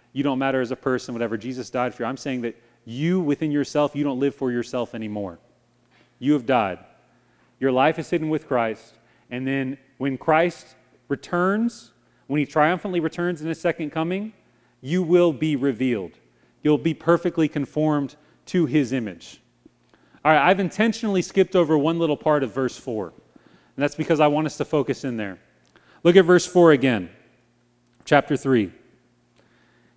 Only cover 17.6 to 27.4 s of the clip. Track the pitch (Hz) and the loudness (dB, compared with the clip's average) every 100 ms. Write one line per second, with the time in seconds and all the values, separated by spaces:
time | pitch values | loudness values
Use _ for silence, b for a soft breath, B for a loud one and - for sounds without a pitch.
17.6 | 135 151 156 147 135 - b b - 180 | -4 -2 0 0 -4 -10 b b -4 -2
18.6 | 143 147 120 131 107 87 - - _ _ | 2 2 0 -2 -6 -12 -18 -20 _ _
19.6 | _ _ b b b b 151 151 147 190 | _ _ b b b b 2 4 4 2
20.6 | 185 - 226 - 220 190 - 196 185 185 | 0 0 -2 -2 -2 -2 0 0 2 2
21.6 | 156 156 151 165 165 143 160 147 123 123 | 2 2 2 0 0 0 0 0 0 -2
22.6 | 127 - - 110 85 - _ _ _ _ | -4 -6 -8 -8 -8 -12 _ _ _ _
23.6 | _ - 143 - 160 151 151 151 156 - | _ -4 -4 -2 0 2 4 2 -2 -6
24.6 | 143 151 135 127 135 113 101 90 _ _ | -4 -2 -2 -4 -6 -6 -8 -10 _ _
25.6 | _ b b b 170 185 170 180 - 180 | _ b b b 6 6 8 4 4 6
26.6 | 170 139 131 110 87 - _ _ | 8 8 4 0 -4 -14 _ _